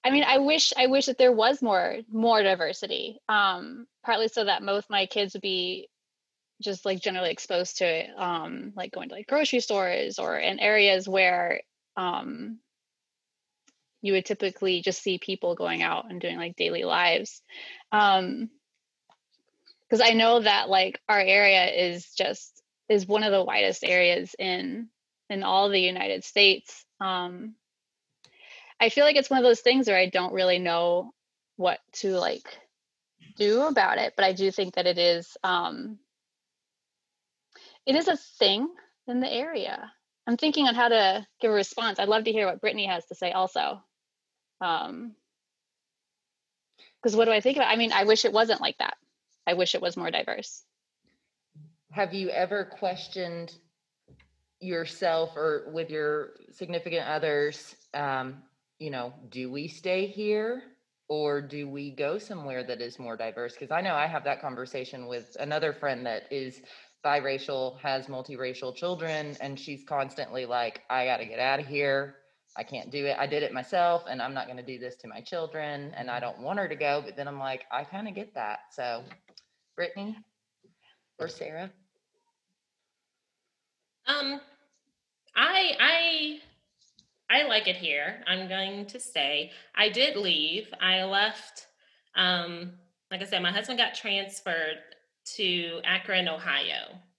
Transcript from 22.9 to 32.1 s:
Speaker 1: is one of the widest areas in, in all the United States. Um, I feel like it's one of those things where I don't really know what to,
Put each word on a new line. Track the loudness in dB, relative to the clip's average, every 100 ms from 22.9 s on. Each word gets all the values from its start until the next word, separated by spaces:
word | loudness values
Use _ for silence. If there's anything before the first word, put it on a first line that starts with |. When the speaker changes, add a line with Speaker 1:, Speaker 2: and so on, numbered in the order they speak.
Speaker 1:
is | 2 4
one | 2
of | 4
the | 2
widest | 4 4 2 2
areas | 2 4 6 2 -2 -6
in, | -4 -4 -4 -8 -10 _ _ _ _
in | -4
all | 2 4 4
the | 4
United | 2 0 -2 -2
States. | -2 6 6 6 -4 -20 _ _
Um, | -4 -2 -4 -8 -14 -16 _ _ _ _ _ _ _ _ -20 -20 -20 0
I | 2
feel | 6
like | 6 6
it's | 4
one | 4
of |
those | 6 6
things | 6 4 4
where | 4
I | 4
don't | 2 0
really | 2 2 2
know | 2 2 2 2 -2 _ _ _ _ -2
what | 0 0 _
to, | -6 -2